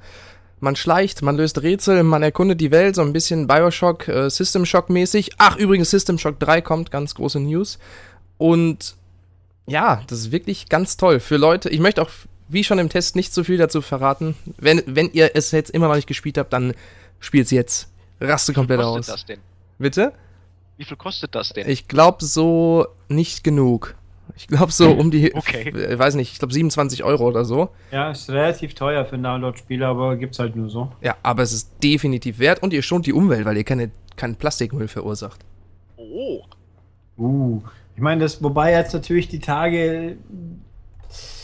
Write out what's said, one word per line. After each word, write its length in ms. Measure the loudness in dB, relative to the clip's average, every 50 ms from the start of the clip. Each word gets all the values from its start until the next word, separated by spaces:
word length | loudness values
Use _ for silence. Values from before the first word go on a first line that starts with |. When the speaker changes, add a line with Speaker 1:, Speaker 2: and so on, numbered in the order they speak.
| -12 -18 -20 -20 -20 -20 -20 -20 -20 _ -12 -6
Speaker 1:
Man 140 | -4 -2 -2
schleicht, 460 | -2 0 2 2 2 2 0 -2 -2
man 140 | -2 0 2
löst 260 | 2 0 0 -2 -2
Rätsel, 400 | 0 0 0 0 2 2 4 4
man 200 | 6 4 4 4
erkundet 380 | 2 2 2 2 2 2 2 0
die 100 | 2 4
Welt, 240 | 6 6 6 4 2
so 60 | 2
ein 120 | 0 0 0
bisschen 320 | -2 -2 -2 -2 0 2
Bioshock, 640 | 4 4 4 4 2 2 2 0 0 0 0 -4 -4
äh, 200 | -2 0 0 0
System 380 | -2 -2 -2 0 0 0 2
Shock-mäßig. 640 | 2 2 2 2 2 2 2 2 2 2 0 0 0 2 4
Ach, 180 | 4 4 4
übrigens, 340 | 4 2 4 4 4 4 4
System 280 | 2 2 2 0 -2 -2
Shock 200 | -2 -4 -4 0
drei 220 | 2 2 4 2
kommt, 300 | 2 0 -2 -4 -4 -6
ganz 240 | -8 -8 -8 -8 -8
große 260 | -6 -6 -4 -4 -4
News. 380 | -4 -2 -2 -2 -4 -6 -8 -14 -20 -20 -20 -20 -20 -20 -20 -20 -20 -20 _
Und 580 | 0 2 4 4 4 4 2 -2 -4 -8 -14 -14 -18 _ _ _ _ _ _ _ _ _ _ _ _ _
ja, 360 | -4 -2 2 2 2 2 0 -2
das 140 | -8 -10 -8
ist 120 | -6 -4
wirklich 360 | -4 -4 -4 -6 -8 -8 -2 0
ganz 280 | 0 0 0 -2 -2
toll. 240 | 2 4 4 4 4
Für 160 | 2 0 2
Leute, 320 | 4 6 4 4 2 0 -2
ich 120 | 0 2
möchte 220 | 2 2 2 2
auch, 80 | -2 -4 -6 -14 -20 -20 -20 -20 -12 -4
wie 160 | -2 -2 0
schon 140 | 2 2 0
im 100 | 0 0
Test, 280 | 0 -2 -2 -2 -2
nicht 160 | -4 -4 -2
so 120 | -2 -2 -2
viel 120 | 0 2
dazu 260 | 2 2 2 0 -2
verraten. 520 | -4 -4 -4 -2 0 0 0 -2 -4 -6 -6 -8 -12 -18 -12 0
Wenn, 240 | 2 4 4 4 2
wenn 240 | 0 0 0 0 2
ihr 180 | 4 4 4 4 4
es 180 | 0 0 0
jetzt 180 | 0 -2 -2 -2
immer 180 | 0 0 2 2
noch 60 | 2
nicht 140 | 0 -2 -4
gespielt 300 | -8 -8 -8 -6 -4 -6
habt, 140 | -4 -2
dann 220 | -2 -2 -2 -2 -4 -8 -14 -20 -20 -20 -20 -20 -20 _
spielt's 300 | -4 2 2 2 4 4
jetzt. 420 | 2 2 2 0 -4 -8 -8 -12 -20 -20 -20 -20 -12 -6
Raste 320 | -2 -2 0 0 0 0
komplett 280 | 0 0 2 2 2 2
Speaker 2:
Kostet 200 | 0 0 -2 -4
Speaker 1:
aus. 60 | -6
Speaker 2:
das 180 | -8 -12 -12 -12
denn? 140 | -14 -16 -18 -20 _ _ _ _ _ _ -4
Speaker 1:
Bitte? 340 | -4 -2 0 0 0 0 -2 -8 -20 -20 -20 _ _ _ _ _ _ _ _
Speaker 2:
Wie 80 | -20 -16
viel 120 | -16 -14
kostet 380 | -12 -12 -12 -10 -10 -10 -8 -8
das 160 | -8 -8 -8
denn? 180 | -8 -8 -6 -4
Speaker 1:
Ich 200 | -4 -6 -6 0
glaub 340 | 4 6 6 6 4 2
so 640 | -2 -2 0 2 2 2 2 2 2 4 2 2 2 0 -6 -14 -8 -2
nicht 360 | -2 0 0 -2 -4 -4 -2
genug. 500 | 0 2 4 4 4 2 0 -2 -8 -16 -18 -20 -20 -20 -20 -20 -20 -20
Ich 100 | -20 -6
glaub 260 | -2 2 2 2 2
so 200 | 4 6 6 6
um 180 | 6 6 4 2
die, 240 | 4 4 2 2 0
Speaker 2:
<laughs> 0 |
Okay. 340 | -2 -4 -4 -6 -6 -6 -8
Speaker 1:
äh, 280 | -6 -6 -4 -4 0 0
weiß 160 | 2 2 2
nicht, 180 | 0 -4 -6
ich 60 | -6 -8
glaub 140 | -6 -4
siebenundzwanzig 520 | 0 0 0 0 0 -2 -2 -2 -4 -4 0
Euro 220 | 0 0 2 2
oder 180 | 0 0 0 -2
so. 260 | 0 -2 -2 -2 -4 -6 -14 -14 -8
Speaker 3:
Ja, 200 | -6 -6 -6 -6
ist 200 | -8 -10 -10 -6
relativ 440 | -2 -2 0 0 -2 -4 -8 -12 -8
teuer 300 | -6 -4 -2 -2 -2 -4
für 120 | -4 -6
ein 60 | -6
Download-Spiel, 600 | -6 -6 -6 -4 -6 -8 -8 -10 -10 -8 -6 -4
aber 340 | -2 -2 -2 -2 -2 -2 -4
gibt's 220 | -4 -6 -8 -6 -6
halt 180 | -6 -6 -6
nur 140 | -6 -8 -8
so. 200 | -8 -8 -10 -10 -10 -8
Speaker 1:
Ja, 140 | -6 -6 -6 -4
aber 200 | -2 -2 0 0
es 100 | 0 -2
ist 180 | -4 -6 -10 -12 -4 0
definitiv 560 | 2 2 2 2 0 -2 -2 -4 -4 -8 -2 2
wert 240 | 2 2 2 2
und 100 | 0 -2
ihr 100 | -2 -2
schont 240 | -2 0 -2 0 0
die 60 | 0
Umwelt, 320 | 2 2 2 4 2 2 0
weil 120 | 0 -2
ihr 80 | -2 -2
keine, 260 | -2 -2 -2 -4 -6 -10 -16 -20 -20 -12
keinen 200 | -8 -8 -8 -6
Plastikmüll 520 | -4 -4 -4 -4 -4 -4 -4 -4 -6 -8 -8
verursacht. 520 | -8 -8 -8 -8 -8 -10 -10 -14 -16 -20 -20 -20 -20 -20 -20 _ -20 -20 _ _ _
Speaker 2:
Oh. 460 | -20 -18 -14 -12 -10 -8 -8 -10 -10 -12 _ -20 _ _ _ _ _ _ _ _ _ _ _ _ -6
Speaker 3:
Uh, 420 | -4 -2 0 0 0 -2 -4 -4 -8 -14 -20 -20 -20 -18 -8
ich 40 | -4
meine, 220 | -2 -2 0 0
das, 200 | 0 -2 -2 -4
wobei 300 | -4 -2 0 2 2 4
jetzt 220 | 4 2 2 0 -4
natürlich 340 | -8 -4 -2 -2 -2 -2 -2
die 120 | -6 -8
Tage, 760 | -6 -6 -4 -2 -2 -2 0 0 0 -2 -2 -4 -6 -10 -12 -14 -18 -18 -18 -16 -16 -16 -18 -18 -20 -20 -20 -20 -20 -20 -20 -20 -20 -18 -18 -18 -18 -18 -18 -18